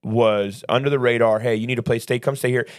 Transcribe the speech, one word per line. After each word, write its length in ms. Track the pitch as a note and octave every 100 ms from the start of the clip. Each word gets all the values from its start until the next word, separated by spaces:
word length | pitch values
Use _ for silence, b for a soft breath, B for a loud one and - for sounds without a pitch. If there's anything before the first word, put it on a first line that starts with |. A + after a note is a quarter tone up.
was 600 | - A2 A2+ G#2 G2+ G2 -
under 220 | B2 C#3
the 80 | C#3
radar. 400 | B2 A#2 A2+ A2
"Hey, 160 | A#2+
you 120 | A2 A#2
need 100 | B2
a 40 |
place 200 | A2+ A#2
to 20 |
stay? 140 | - B2
Come 160 | C#3
stay 160 | C3+ B2+
here." 160 | B2 A#2